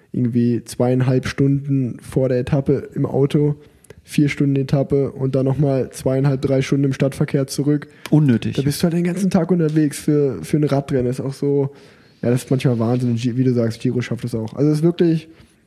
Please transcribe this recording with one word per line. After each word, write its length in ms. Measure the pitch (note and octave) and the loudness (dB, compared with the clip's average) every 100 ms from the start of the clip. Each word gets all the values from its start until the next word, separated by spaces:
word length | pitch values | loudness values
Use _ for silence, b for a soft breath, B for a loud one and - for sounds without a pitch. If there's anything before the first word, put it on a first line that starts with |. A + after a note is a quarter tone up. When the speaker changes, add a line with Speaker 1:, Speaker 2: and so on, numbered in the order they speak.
| B | B
Speaker 1:
irgendwie 540 | - B2 A#2+ A#2+ A#2 | -4 -2 0 0 -2
zweieinhalb 640 | - - B2 B2+ B2+ C3 B2+ | -4 -2 0 2 2 0 -2
Stunden 720 | - C#3 C#3 C#3+ C3+ B2 - | 0 0 0 0 -2 -2 -6
vor 300 | - C#3 C3 | -6 -2 0
der 100 | B2 | 0
Etappe 480 | B2 D3 C#3 B2+ - | 0 0 2 -2 -2
im 120 | - C#3 | -4 -2
Auto, 500 | C3 C#3+ D#3 D3 C#3+ B B B B | 0 2 2 0 -2 B B B B
vier 260 | - - D3 | -4 0 0
Stunden 280 | - C#3+ C#3 | 2 0 0
Etappe 560 | C3+ C#3+ C#3 C#3+ C3+ | 0 0 0 0 0
und 240 | C#3 C3+ C3+ | -4 -2 0
dann 80 | |
nochmal 460 | C3 C3 C#3+ C3+ - | 0 0 0 0 -4
zweieinhalb, 520 | - C3+ C3+ C#3 C3+ | -4 -2 0 0 0
drei 180 | C#3+ C3+ | 0 0
Stunden 240 | C3+ C#3 | 2 0
im 80 | C#3 | 0
Stadtverkehr 540 | C3 C#3 - D#3 C#3+ C#3 | 0 -2 0 -2 0 -2
zurück. 420 | - C#3+ D3 - B - | -2 0 0 -4 B 0
Speaker 2:
Unnötig. 460 | D3+ D3 A2+ G#2+ C#3+ | 4 4 2 0 -2
Speaker 1:
Da 60 | |
bist 180 | C#3 C#3+ | -2 0
du 40 | |
halt 100 | F3 | 0
den 100 | E3+ | 0
ganzen 260 | F3+ F3 G3 | -2 0 0
Tag 220 | F3+ E3 | 0 2
unterwegs 480 | F3+ D#3 D#3 D3+ - | 0 2 2 0 0
für, 420 | - D3 C#3+ F#2 | 0 2 2 -2
für 140 | D#3 D#3 | -2 0
ein 80 | |
Radrennen. 420 | D3 C#3 - C3+ B2 | 2 0 0 -2 0
Das 140 | C3 | -4
ist 40 | |
auch 100 | C3 | -6
so, 360 | C3+ C#3+ C#3+ C#3 B B B B _ | -4 -2 0 -2 B B B B _
ja, 80 | A#2 | 0
das 140 | B2 | 0
ist 60 | - | 0
manchmal 300 | C3 C3+ A#2 | 0 0 0
Wahnsinn. 300 | A2+ B2 B2 | 0 0 0
Und 100 | A2+ | 0
Gi-, 160 | B2 A#2+ | -2 0
wie 80 | |
du 80 | B2+ | 2
sagst, 280 | A#2+ A2+ A2 | 2 0 -2
Giro 200 | B2+ A#2+ | -2 -2
schafft 240 | A#2 - | -4 -6
das 100 | A#2 | -6
auch. 200 | A#2 A2 | -6 -6
Also 160 | - D3 | 0 0
es 80 | D3+ | 2
ist 40 | |
wirklich 460 | E3 F3 F3 D#3+ - B B B | 0 2 2 0 -4 B B B